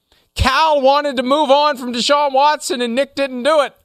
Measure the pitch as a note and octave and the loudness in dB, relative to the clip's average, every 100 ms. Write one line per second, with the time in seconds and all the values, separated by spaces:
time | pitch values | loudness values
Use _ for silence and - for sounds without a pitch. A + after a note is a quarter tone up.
0 | _ _ _ - B3+ C#4 D#4+ D4 C4 C#4+ | _ _ _ -4 0 2 2 2 2 2
1 | D4 B3+ B3+ D4+ C4+ C#4+ D4 C4+ B3 A#3+ | 0 -4 0 0 2 2 2 -2 -6 -4
2 | A3 D4 C#4+ C4 D4 D4+ - C4 A#3+ A#3+ | 0 0 2 2 2 0 -4 -4 -4 -2
3 | C#4 C#4 C#4 B3+ C4 D#4 B3 _ | -4 -4 -6 -2 0 0 0 _